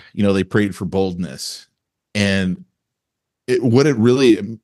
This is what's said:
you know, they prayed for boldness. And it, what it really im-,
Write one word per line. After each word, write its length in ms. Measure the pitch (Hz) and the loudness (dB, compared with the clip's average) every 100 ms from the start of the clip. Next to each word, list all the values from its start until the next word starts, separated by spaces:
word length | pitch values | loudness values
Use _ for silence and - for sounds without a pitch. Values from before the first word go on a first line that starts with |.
| - | -14
you 80 | - | -2
know, 80 | 101 | 0
they 100 | 98 | 0
prayed 320 | 92 113 104 92 | 0 0 -2 -4
for 100 | 92 | -6
boldness. 840 | 98 95 87 85 67 - - - _ _ _ _ | -2 -2 -4 -10 -10 -14 -14 -20 _ _ _ _
And 520 | 104 101 98 92 90 - _ _ _ _ _ _ _ - | -2 0 0 -2 -6 -10 _ _ _ _ _ _ _ -4
it, 160 | 123 | -2
what 240 | 120 120 151 | 2 2 2
it 80 | 123 | 2
really 420 | 113 131 127 104 | 2 4 4 2
im-, 220 | 101 110 | 0 -12